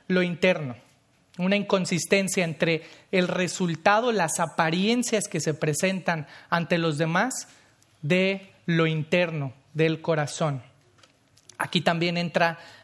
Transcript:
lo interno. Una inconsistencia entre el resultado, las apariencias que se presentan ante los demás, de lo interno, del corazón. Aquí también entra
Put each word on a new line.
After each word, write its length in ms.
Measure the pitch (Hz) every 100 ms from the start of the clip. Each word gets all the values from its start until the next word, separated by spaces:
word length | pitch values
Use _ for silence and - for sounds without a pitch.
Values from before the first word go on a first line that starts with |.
| -
lo 140 | 185
interno. 540 | 180 170 185 175 143 117 - _ _ _ _ -
Una 180 | 185 202
inconsistencia 880 | 202 196 170 175 - 196 190 -
entre 400 | 165 151 165 160 - - -
el 160 | 190 180
resultado, 840 | 180 180 - 180 160 202 208 247
las 280 | 214 160 -
apariencias 880 | 160 - 160 185 202 240 240 214 -
que 120 | -
se 140 | -
presentan 720 | 143 143 147 190 190 160 165 143 - -
ante 300 | 170 165 175
los 180 | 165 147
demás, 500 | 165 175 247 - - - _ _ _ _
de 500 | 147 180 190 196 - - -
lo 220 | 165 160
interno, 640 | 156 151 180 175 160 139 - _
del 280 | 156 160 160
corazón. 640 | 165 156 143 - 160 135 - _ _ _ _ _ _ _ _ -
Aquí 220 | - 180
también 360 | 170 165 175 170
entra 400 | 175 180 170 165 - -